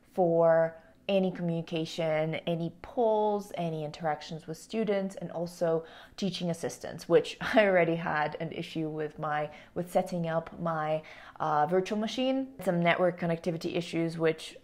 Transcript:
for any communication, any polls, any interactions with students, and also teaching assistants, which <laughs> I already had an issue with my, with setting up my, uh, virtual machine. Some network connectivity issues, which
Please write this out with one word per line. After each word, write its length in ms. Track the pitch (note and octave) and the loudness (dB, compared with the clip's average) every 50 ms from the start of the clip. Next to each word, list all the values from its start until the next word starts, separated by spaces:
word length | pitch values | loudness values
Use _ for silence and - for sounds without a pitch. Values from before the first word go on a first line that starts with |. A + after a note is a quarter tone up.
| _ _ | _ _
for 640 | - G3 F3+ E3 E3 E3 E3 E3 E3 E3 E3 E3 - - - - - _ _ - | 0 2 2 4 6 6 6 8 8 6 6 4 0 -6 -20 -20 -20 _ _ 0
any 220 | G3 F#3+ F#3 F#3 | 2 2 2 2
communication, 1080 | F3+ - F3 E3+ E3 E3 E3 - F3 D#3+ D#3+ - - - E3 D#3+ D#3 D#3 D#3 D#3+ D#3 - - | 0 -2 -2 -2 -2 -2 -4 -4 -4 -4 -4 -4 -4 -2 -2 0 0 0 0 0 -2 -4 -2
any 260 | F3 E3+ E3 E3+ E3 - - | -2 -2 -2 -2 -4 -8 -10
polls, 720 | - - - B3+ A#3 A3 G#3+ G#3+ G#3+ G#3+ G#3 G#3 G3 - - | -16 -6 0 2 2 4 4 4 2 2 0 -2 -4 -6 -6
any 280 | - E3+ E3 D#3+ D#3 D3+ | -6 -4 -4 -4 -4 -6
interactions 600 | D3 D#3+ - F3 D#3 D3 D3+ - - E3+ D#3 - | -8 -6 -4 -2 -2 -2 -2 -6 -10 -12 -10 -10
with 100 | D3+ D#3+ | -10 -12
students, 600 | - - - - A3+ A3 G#3+ G3+ G3 G3 F#3+ F#3+ | -12 -10 -6 -4 -2 0 0 0 0 -2 -4 -6
and 140 | - F3 E3+ | -8 -10 -8
also 540 | - D#3+ F3 E3+ F3 - F3 E3 E3 D#3+ E3 - - - - - - | -6 -6 -6 -6 -4 0 2 2 2 2 0 -4 -12 -20 -20 -16 -8
teaching 340 | - G#3 F#3 F3 - F3 E3+ | -4 -4 -4 -2 -2 -2 -2
assistants, 580 | E3 - - B2+ - - - - - E3 - - | -2 -2 -4 -8 -8 -8 -10 -10 -10 -8 2 4
which 280 | E3+ D#3 - - - - - | 6 6 4 2 -4 -8 -4
<laughs> 80 | - - | 2 4
I 120 | A#3 G#3 | 4 6
already 300 | G3 F#3 F3 E3+ E3 E3 | 6 6 4 4 4 2
had 400 | E3+ F3 E3 D#3 D3+ D3+ D3+ D#3 - | 0 0 -2 0 0 0 -2 -4 -6
an 120 | E3 D#3 | -8 -8
issue 360 | - - E3+ - - D#3+ D#3 D3+ | -6 -8 -8 -6 -4 -4 -4 -4
with 300 | D#3 D#3 D3+ D3+ - D#3 | -4 -4 -6 -6 -6 -6
my, 320 | D#3 D#3 D3 D3+ D3+ D3+ - - - - - | -4 -2 -2 -2 -4 -4 -8 -14 -20 -10 -6
with 160 | F3+ F3 F3 | -6 -4 0
setting 380 | - F#3+ F#3 F#3 F3+ F3 E3+ E3 | 0 0 0 0 -2 -4 -2 -2
up 300 | D#3+ E3 E3 - - E3 | -2 -2 -2 -4 -6 -6
my, 420 | E3 E3 D#3+ D#3 D#3 D#3 D#3 D#3 - - - - - - - - | -4 -4 -2 -2 -2 -2 -2 -2 -4 -8 -18 -20 -20 -16 -8 -4
uh, 260 | D3+ D#3 D3+ D3 D3+ | -2 2 2 4 4
virtual 320 | E3+ F3+ F#3 F#3 - A3 G#3+ | 4 4 2 2 2 0 -2
machine. 500 | A3 A3 - C4 B3+ C4 C4 C4+ C4+ - - - - | -2 -2 -2 -2 0 0 0 0 -2 -6 -8 -6 -2
Some 180 | G3 F3 F3 | 0 2 4
network 380 | E3+ E3+ - - F#3 F3 F3 - | 4 4 4 4 4 2 2 0
connectivity 560 | F3 E3+ E3 E3 - F#3 E3 E3 - E3+ - | -2 -2 -2 -2 -2 -2 -4 -2 -4 -4 -2
issues, 420 | E3+ E3+ - - E3 E3 E3 E3 E3 | -2 -2 -2 -2 -2 0 -2 0 2
which 380 | E3 D#3+ D#3+ - - - - - | 2 2 2 0 -4 -14 -12 -6